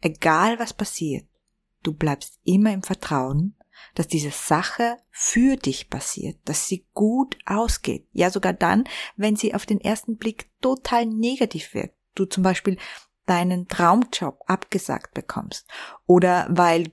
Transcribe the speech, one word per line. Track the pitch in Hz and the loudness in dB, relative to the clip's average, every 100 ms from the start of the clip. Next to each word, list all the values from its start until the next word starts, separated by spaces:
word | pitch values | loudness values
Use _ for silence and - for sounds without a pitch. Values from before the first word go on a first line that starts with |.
egal | 165 156 165 156 202 233 | -4 0 2 4 2 0
was | 226 | -6
passiert, | - 208 - 160 131 - _ _ _ _ _ | -6 -6 -4 -4 -4 -8 _ _ _ _ _
du | - | -6
bleibst | 151 156 139 - - | -2 -2 -2 -6 -10
immer | - 185 214 | 2 4 4
im | 196 | 2
Vertrauen, | - 185 - 147 131 143 185 - _ - - | -4 -6 -2 -2 0 0 -2 -4 _ -20 -20
dass | - 165 | -6 -2
diese | 160 147 | -2 -4
Sache | - - 156 180 - 233 240 _ | -6 0 0 0 -2 -2 -2 _
für | - - - 254 269 | -6 0 4 4 4
dich | - 131 - | -2 -4 -6
passiert, | - - - 151 - - | -8 -8 -8 -8 -8 -6
dass | 131 - | -4 -2
sie | 185 _ | -6 _
gut | - 214 240 262 - - | 0 2 2 -2 -4 -4
ausgeht. | 202 226 - - - _ | -2 0 -2 -4 -10 _
Ja, | - 175 | 0 0
sogar | 190 185 | 2 -2
dann, | 180 170 190 262 - - - | 0 2 2 0 -6 -12 -4
wenn | 208 214 | -2 0
sie | 220 | 0
auf | 190 - | -2 -2
den | 208 | -2
ersten | - 214 - 220 | 0 -4 -4 -6
Blick | 226 214 - _ | -6 -8 -16 _
total | 254 262 - 240 233 | -2 -2 0 0 0
negativ | 220 226 269 226 160 - | 0 -2 0 -2 -2 -10
wirkt. | - - _ _ - | -8 -8 _ _ -4
Du | |
zum | 190 - | -4 2
Beispiel | 185 180 - 185 - - _ _ - | 2 2 0 -4 -6 -18 _ _ -2
deinen | 180 175 180 180 | 0 2 -2 -4
Traumjob | - 175 196 247 - 160 - - | 2 4 6 4 -2 -6 -8 -2
abgesagt | - - 190 - 127 - | -2 -2 -6 -4 -6 -6
bekommst | - - - - - - - - - _ | -14 -10 -10 -10 -14 -14 -18 -18 -20 _
oder | 180 180 180 - | 6 8 4 2
weil | 175 175 165 165 | 4 4 4 0